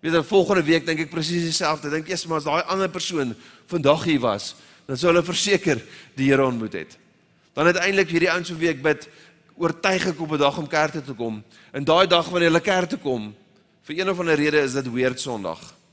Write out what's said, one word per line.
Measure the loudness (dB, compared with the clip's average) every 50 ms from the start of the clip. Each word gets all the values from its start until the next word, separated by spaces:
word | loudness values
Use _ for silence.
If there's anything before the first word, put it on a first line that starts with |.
Weet | -2 2 0
jy, | 0 0
volgende | 4 4 2 4 4 2 2 4
week | 4 2 2 2
dink | -2 -4 -4
ek | -4 -6
presies | -6 -6 -4 -2 -2 -2 -2
dieselfde. | -2 -2 -2 0 0 -2 -2 -4 -4
Dink, | -4 -4 -4
"Yes, | -4 -6 -6 -4
maar | -4 -4 -4
as | -2
daai | 0 -2 -2 0
ander | -2 -2 -2 -2 -4
persoon | -4 -6 -8 -4 -2 -2 -2 -4 -6 -10 -16 -20 -20 -20 _ -6
vandag | -6 0 4 4 4 4 2
hier | 0 0 2
was, | 2 0 0 -2 -4 -10 -12 -14 -20 -20 -20 _ _
dan | -8 -6
sou | 0 2 4 4
hulle | 4 2
verseker | 0 -2 -2 0 0 0 0 2 0 -2 -2 -4 -12 -20 -20 -20 -18 _
die | -2 2 4
Here | 4 4 4
ontmoet | 2 0 -2 -6 -6 -8
het." | -10 -12 -12 -16 _ _ _ _ _ _ _ _ _ _ _ _
Dan | 0 2
uiteindelik | 2 2 2 0 0 2 2 0 2
hierdie | 2 0 2 2
ouens | 0 -2 -4 -6
vir | -6
wie | -2 -2 -2
ek | -2 0 0
bid, | -2 -2 -2 -4 -20 -20 -20 -20 -20 _ _ _ _ _
oortuig | -4 -4 -4 -2 0 -2 0 0 0 -2
ek | -2 -4 -4
op | -6 -4 0
'n | 2
dag | 2 2 2 0
om | -8 -2
kerk | 0 0 0 0 -2
toe | -6 -10
te | -10 -10
kom. | -8 -6 -6 -6 -8 -12 _ _ -20 -20 _ -8
En | -6 2
daai | 4 4 4 6
dag | 4 4 2 2 0
wanneer | 0 2 4 4
hulle | 4 4
kerk | 2 2 0 0 0 -2
toe | -4 -6
kom, | -2 -4 -4 -2 -4 -10 -12 -16 _ _ _ _ _ _ _ _ _
vir | -10 -6 -4
een | -2 -2
of | 0 0
ander | 2 2 2
rede | 4 2 2 4 2 2
is | 2 -2
dit | -4 -4 -4 -2
weird | 0 0 0 0 -2
Sondag. | -6 -6 -6 -6 -6 -8 -8 -10 -12 -20 -20 _ _ _